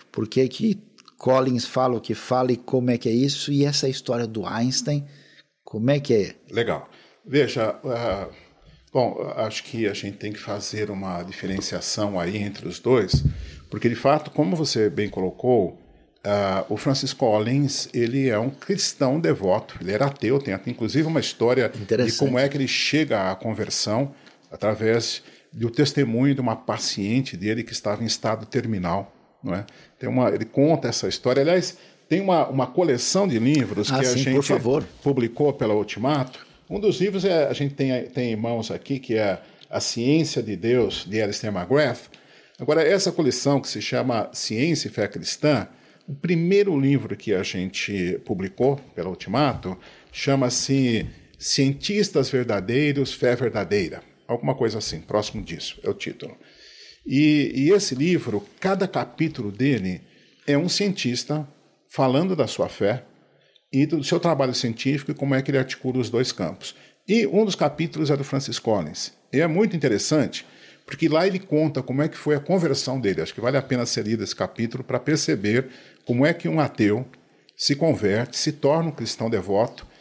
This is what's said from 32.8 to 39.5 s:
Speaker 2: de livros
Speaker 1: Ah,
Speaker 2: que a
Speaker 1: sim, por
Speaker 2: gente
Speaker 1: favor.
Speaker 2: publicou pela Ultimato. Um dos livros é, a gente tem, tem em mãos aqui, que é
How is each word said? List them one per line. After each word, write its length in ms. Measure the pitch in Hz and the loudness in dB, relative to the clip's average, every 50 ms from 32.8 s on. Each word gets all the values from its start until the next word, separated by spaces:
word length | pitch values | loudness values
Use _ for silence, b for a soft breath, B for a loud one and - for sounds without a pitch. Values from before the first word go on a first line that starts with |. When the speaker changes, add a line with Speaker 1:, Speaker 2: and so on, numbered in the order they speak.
| 180 156 123 120 - - - 190 202 190 | 2 2 2 2 0 0 2 2 2 2
Speaker 2:
de 100 | 117 110 | 2 2
livros 540 | 113 135 160 143 120 98 95 101 104 - | 4 4 4 4 2 0 -2 -2 -2 0
Speaker 1:
Ah, 80 | 135 135 | 0 2
Speaker 2:
que 40 | 131 | 2
a 20 | 127 | 2
Speaker 1:
sim, 160 | 123 131 131 | 2 2 2
por 60 | 135 | 2
Speaker 2:
gente 140 | 131 143 139 - | 2 2 2 2
Speaker 1:
favor. 360 | 131 117 117 120 135 151 98 - - - | 2 2 2 2 0 0 -2 -4 -10 -4
Speaker 2:
publicou 520 | - 143 135 131 117 113 - - 147 143 | -2 0 0 2 0 0 0 2 2 2
pela 200 | 135 - 123 107 | 2 2 0 2
Ultimato. 720 | 104 107 101 - - 104 117 139 151 139 127 - - - - b b b b - | 2 0 0 -2 -4 -4 -2 0 0 0 -2 -4 -8 -18 -20 b b b b -10
Um 120 | 175 202 | -6 -2
dos 200 | 208 208 - - | 0 0 2 2
livros 240 | 180 208 190 190 170 | 0 0 0 0 0
é, 220 | 196 175 160 143 | 2 2 2 2
a 60 | 117 | 2
gente 200 | 123 - 143 139 139 | 0 -2 -4 -4 -2
tem, 300 | - 135 131 127 123 - | -2 0 0 0 -2 -4
tem 260 | - - 131 123 117 | -4 -4 -2 -2 -2
em 40 | 110 | -2
mãos 360 | 107 117 117 120 117 113 - | -2 -2 -2 -2 -2 -4 -4
aqui, 260 | 87 87 - - 139 127 | -6 -8 -6 -6 -6 -4
que 160 | - - 110 | -2 0 0
é 260 | 110 104 98 92 - B B | 2 2 2 0 -2 B B